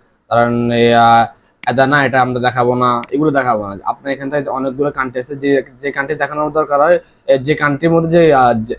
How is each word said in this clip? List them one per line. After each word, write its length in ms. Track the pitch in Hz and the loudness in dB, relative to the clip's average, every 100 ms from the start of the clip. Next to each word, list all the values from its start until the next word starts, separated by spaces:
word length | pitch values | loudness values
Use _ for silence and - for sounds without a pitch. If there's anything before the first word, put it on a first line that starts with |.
| _ _ - | _ _ -2
কারণ, 440 | 117 120 120 120 | 0 0 0 0
ইয়া, 600 | 117 117 117 117 117 113 - _ _ 127 | 2 2 4 4 4 2 -6 _ _ -4
আদানা 380 | 123 131 147 135 | 0 2 2 2
এটা 160 | 131 | 0
আমরা 180 | 127 123 | 0 -2
দেখাবো 360 | 123 123 123 123 | -2 0 0 2
না, 260 | 123 120 120 | 0 0 -4
এগুলো 200 | 139 156 | -2 0
দেখাবো 380 | 139 127 110 101 | 0 0 -2 -4
না। 80 | 98 | -8
আপনার 300 | 101 - 139 | -8 -8 -6
এখান 160 | 135 135 | -8 -6
থেকে 200 | 147 135 | -6 -4
অনেকগুলো 420 | 131 135 127 147 | -4 -4 -4 -4
কান্ট্রি 280 | 143 131 127 | -4 -6 -6
আছে, 160 | 127 143 | -10 -6
যে, 280 | 143 139 - 120 | -2 0 -2 -8
যে 120 | 143 | -8
কান্ট্রি 260 | 127 135 151 | -6 -6 -4
দেখানোর 340 | 143 151 151 | -6 -4 -4
দরকার 300 | 156 147 143 | -2 0 2
হয়, 180 | 156 175 - _ - | 2 2 -2 _ 0
এ, 100 | 135 | 0
যে 180 | 131 156 | 0 -2
কান্ট্রির 360 | 147 139 165 | -2 0 0
মধ্যে 180 | 165 165 | 2 2
যে, 240 | 170 160 | 4 4
আহ, 200 | 135 123 | 4 4
যে 220 | 113 113 | 2 -4